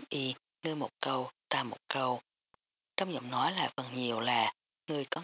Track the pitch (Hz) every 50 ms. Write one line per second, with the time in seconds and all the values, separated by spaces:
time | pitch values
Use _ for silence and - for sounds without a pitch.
0 | - - - 143 135 131 127 - _ _ _ _ - 160 156 147 127 - - _
1 | - 135 135 131 127 127 - _ _ _ - 135 131 117 - - - _ - 135
2 | 131 127 123 120 - _ _ _ _ _ - _ _ _ _ _ _ _ _ -
3 | 190 185 165 127 123 123 127 123 131 160 190 185 151 123 - - 127 127 127 127
4 | 123 120 117 113 117 123 123 117 113 - - _ _ _ _ _ _ - 151 147
5 | 131 - - 156